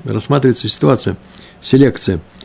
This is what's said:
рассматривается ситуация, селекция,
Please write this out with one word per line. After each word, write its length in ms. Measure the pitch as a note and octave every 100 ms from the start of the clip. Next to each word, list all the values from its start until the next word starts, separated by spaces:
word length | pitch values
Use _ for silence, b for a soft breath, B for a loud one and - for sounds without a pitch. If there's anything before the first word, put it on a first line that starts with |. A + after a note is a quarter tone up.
рассматривается 640 | A#2 A2 - C#3+ C3 A#2 -
ситуация, 480 | - D3 B2+ - F2+ B B B B
селекция, 580 | - C3 C3+ - - F2 - B